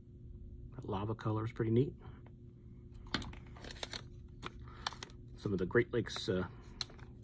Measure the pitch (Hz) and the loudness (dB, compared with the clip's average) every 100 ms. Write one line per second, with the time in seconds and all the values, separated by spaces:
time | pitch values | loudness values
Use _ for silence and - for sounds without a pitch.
0 | - - - - - - - - - 98 | -14 -14 -12 -10 -10 -10 -8 -6 -2 0
1 | 104 113 110 107 113 - 110 117 147 - | 0 2 2 4 2 2 8 8 8 2
2 | - - - - - - - - - - | -12 -12 -14 -14 -16 -16 -14 -14 -14 -12
3 | - - - - - - - - - - | -2 -2 -2 -8 -12 -12 -12 -8 -6 -6
4 | - - - - - - - - - - | -8 -12 -12 -10 -10 -10 -12 -4 -4 -4
5 | - - - - 104 92 90 120 120 120 | -10 -10 -12 -4 2 4 8 8 8 4
6 | 98 - - 92 90 - - - - - | 2 0 4 4 2 -4 -12 -8 -8 -8
7 | - - | -12 -12